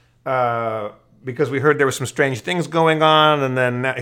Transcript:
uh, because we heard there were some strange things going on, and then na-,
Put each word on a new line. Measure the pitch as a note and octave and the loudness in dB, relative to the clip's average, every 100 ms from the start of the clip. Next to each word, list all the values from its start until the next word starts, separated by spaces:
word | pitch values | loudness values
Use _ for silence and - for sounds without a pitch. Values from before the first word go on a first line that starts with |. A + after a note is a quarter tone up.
| _ _ - | _ _ -4
uh, | C3 B2 A#2 A2+ A2 G#2 - _ _ | -2 0 -2 -4 -6 -8 -14 _ _
because | B2+ B2 C#3 | -12 -4 -2
we | C3+ | 0
heard | C#3+ C#3 | 0 2
there | C3+ | 0
were | |
some | B2 B2+ | -2 -8
strange | - C#3 B2+ | -2 -2 -2
things | - F3+ D#3+ | -4 -4 -2
going | E3 D#3+ D#3 | 0 2 4
on, | D#3 D#3 D3+ D3+ | 4 6 4 4
and | C3+ B2+ | 0 0
then | B2 B2 | 0 0
na-, | C3 B2 | -4 -4